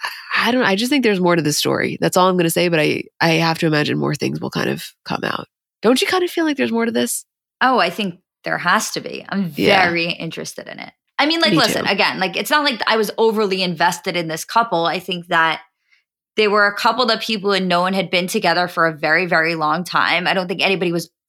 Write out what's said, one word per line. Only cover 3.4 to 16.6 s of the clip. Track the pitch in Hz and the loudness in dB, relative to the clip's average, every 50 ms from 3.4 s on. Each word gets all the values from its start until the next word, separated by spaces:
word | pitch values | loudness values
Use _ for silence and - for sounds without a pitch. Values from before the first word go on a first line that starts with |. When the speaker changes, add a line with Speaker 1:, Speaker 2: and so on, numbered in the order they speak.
| 165 165 165 - | 2 0 0 0
Speaker 1:
to | - | 0
imagine | 160 156 147 147 127 127 147 | 2 2 2 0 0 0 -2
more | 143 139 151 | -2 -2 -2
things | 143 - 135 143 151 | -2 -4 -4 -4 -4
will | - 131 | -6 -6
kind | - - - - | -4 -4 -2 -2
of | 69 160 - - - _ - | -4 -4 -8 -14 -18 _ -10
come | - - - - | -6 -6 -4 -4
out. | - - - - _ _ _ _ _ _ - | -4 -4 -6 -8 _ _ _ _ _ _ -2
Don't | - 208 262 254 | 2 2 2 2
you | 403 392 | 2 0
kind | 370 370 359 | 0 0 0
of | 349 | -2
feel | - 349 330 | -2 -2 -2
like | 311 285 | -2 0
there's | 269 247 226 226 | -2 -2 -2 0
more | 226 226 | -2 -2
to | 233 226 | -2 -2
this? | 240 247 233 - - - _ _ _ _ _ _ - | -2 -2 -2 -4 -8 -10 _ _ _ _ _ _ 0
Speaker 2:
Oh, | 233 262 262 220 | 2 2 4 4
I | 175 175 | 2 0
think | - - 208 190 170 - _ _ _ _ - | 0 -4 -6 -6 -6 -8 _ _ _ _ -8
there | - 165 - | -6 -4 -2
has | 147 175 185 214 - - - | 0 2 2 2 0 -2 -6
to | 170 | -8
be. | - - - - - - | -8 -8 -12 -12 -10 -6
I'm | - 196 196 170 143 | -4 -4 -4 -4 -2
Speaker 1:
Yeah. | 143 196 - 202 190 185 | 0 2 4 4 4 4
Speaker 2:
very | 175 170 170 170 170 | 2 2 0 -2 -4
interested | - - 180 165 - - 160 - - - - | -4 -6 -8 -10 -10 -10 -12 -12 -12 -14 -14
in | - - - | -16 -14 -16
it. | - - - _ _ _ _ - | -16 -18 -18 _ _ _ _ -2
I | 269 | 0
mean, | 294 330 339 | 0 2 2
like, | 320 311 - | 2 4 4
Speaker 1:
Me | - | 4
Speaker 2:
listen, | 240 - - - - | 4 2 2 0 -2
Speaker 1:
too. | - | -2
Speaker 2:
again, | 202 190 196 160 127 - | 0 2 0 0 0 -2
like, | 190 190 175 | -4 -4 -2
it's | - 208 - | -4 -2 0
not | 294 302 285 | 0 2 2
like | 285 254 202 - - | 0 -2 -2 -2 0
I | 220 | 0
was | 226 214 190 - | 0 0 -2 0
overly | - 226 226 214 214 220 196 190 190 190 | 0 2 2 2 2 0 0 0 0 -2
invested | 180 175 151 175 175 175 - - 190 165 | -2 0 0 0 0 0 -2 -6 -6 -4
in | 175 170 | -4 -4
this | 160 160 160 - | -4 -6 -8 -6
couple. | - - 226 233 226 185 170 165 | -2 0 0 0 2 0 0 0
I | 165 151 185 | 0 -2 -4
think | 175 - 180 175 170 175 | -6 -6 -10 -8 -6 -2
that | 175 165 165 160 156 - - _ _ _ _ _ _ _ _ _ _ _ _ _ - | 0 2 2 2 0 -2 -8 _ _ _ _ _ _ _ _ _ _ _ _ _ -2
they | - 214 208 | 0 0 2
were | 202 214 | 4 4